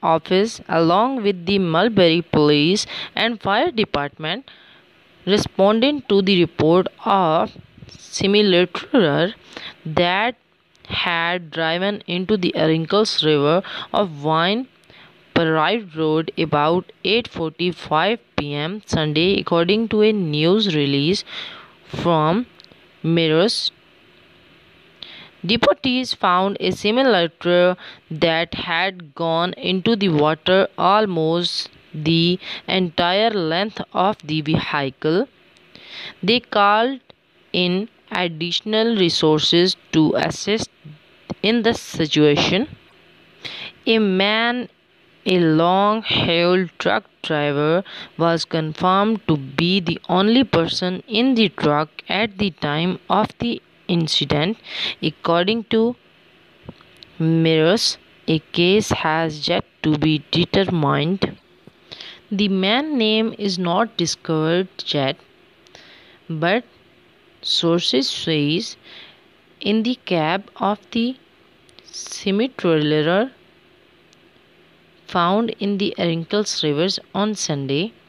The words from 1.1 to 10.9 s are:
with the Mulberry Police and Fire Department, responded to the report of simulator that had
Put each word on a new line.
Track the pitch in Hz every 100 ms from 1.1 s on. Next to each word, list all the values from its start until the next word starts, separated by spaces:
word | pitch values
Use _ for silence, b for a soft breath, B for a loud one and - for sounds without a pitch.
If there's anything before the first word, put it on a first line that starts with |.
| 269
with | 202 190 170
the | 196
Mulberry | 180 160 214 208 175 165
Police | 165 151 147 147 151 202 - B B -
and | 226 226
Fire | - 208 330
Department, | 240 196 - 143 - 156 202 - B B B B _ _ _ -
responded | 208 - - 196 220 262 294 -
to | 196
the | 190 190
report | 165 - 156 175 180 - -
of | 196 175 160 208 - - - -
simulator | - - - 196 208 208 175 180 - - 277 165 147 175 - B B B B 160
that | 156 175 190 226 247 _ _ _ _
had | -